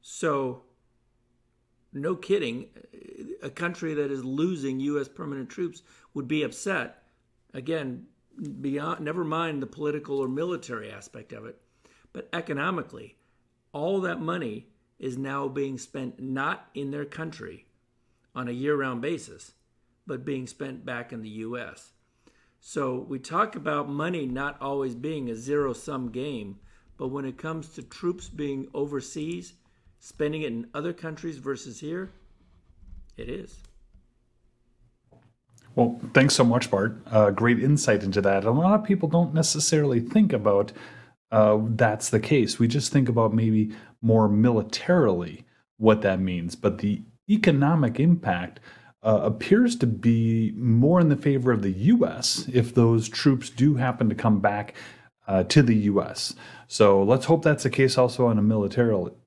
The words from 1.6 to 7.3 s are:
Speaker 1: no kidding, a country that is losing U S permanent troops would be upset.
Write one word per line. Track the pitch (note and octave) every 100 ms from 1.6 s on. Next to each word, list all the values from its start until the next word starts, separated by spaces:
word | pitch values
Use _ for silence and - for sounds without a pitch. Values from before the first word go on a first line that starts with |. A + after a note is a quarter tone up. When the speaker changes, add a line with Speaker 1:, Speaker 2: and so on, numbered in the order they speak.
| _ _ _
Speaker 1:
no | C#3 D3 F3+
kidding, | F#3 G3 C#3 A#2 - - - - - - - G4
a | -
country | - E3+ E3+ E3
that | D3+ C#3+
is | C#3 B2+
losing | C3+ E3+ F3 C3+ C3
U | C#3 D3
S | C3+
permanent | - D#3 C#3 B2
troops | - F3 - _ _ _
would | - C3
be | D3+
upset. | C#3 - - F#3 A#2+ - _ _ _